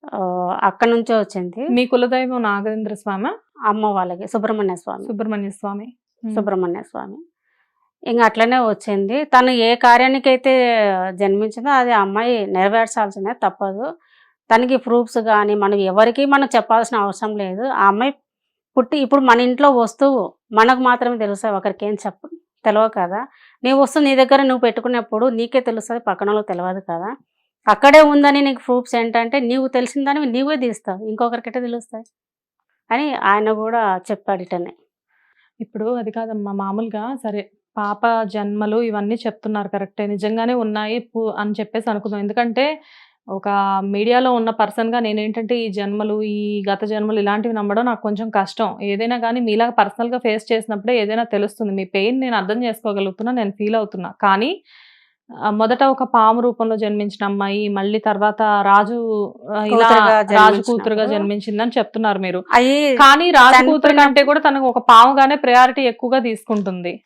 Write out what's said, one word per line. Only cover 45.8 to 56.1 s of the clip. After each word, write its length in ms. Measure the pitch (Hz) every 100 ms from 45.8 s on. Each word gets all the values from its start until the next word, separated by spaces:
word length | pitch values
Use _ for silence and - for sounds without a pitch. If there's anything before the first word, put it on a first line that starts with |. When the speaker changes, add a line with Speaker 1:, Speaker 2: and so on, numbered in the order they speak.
| 202 208 214 214
Speaker 2:
ఈ 420 | 214 208 208 208 196
గత 120 | 196 214
జన్మలు 340 | 214 214 214
ఇలాంటివి 340 | 202 208 226
నమ్మడం 320 | 220 202 202 247
నాకు 160 | 220
కొంచెం 280 | 220 208 226
కష్టం. 520 | 214 196 - 214 -
ఏదైనా 380 | 202 202 226 240
కానీ 200 | 226 240
మీలాగా 320 | 233 214 233
పర్సనల్‌గా 460 | 233 202 - 233 247
ఫేస్ 340 | 247 214 220
చేసినప్పుడే 460 | 226 220 208 208 247
ఏదైనా 260 | 208 220
తెలుస్తుంది. 500 | 233 208 214 - 214
మీ 120 | 196 185
పెయిన్ 340 | 196 202 262
నేను 180 | 262 226
అర్థం 260 | 190 220
చేసుకోగలుగుతున్నా, 680 | 247 220 220 202 196 185 220
నేను 200 | 247 202
ఫీల్ 240 | 202 208 226
అవుతున్నా. 380 | 208 190 180 -
కానీ, 420 | 202 190 240 392 _ _ _ _ _ _ _ -
ఆ, 120 | 208
మొదట 340 | 208 220 247
ఒక 200 | 269 262
పాము 380 | 254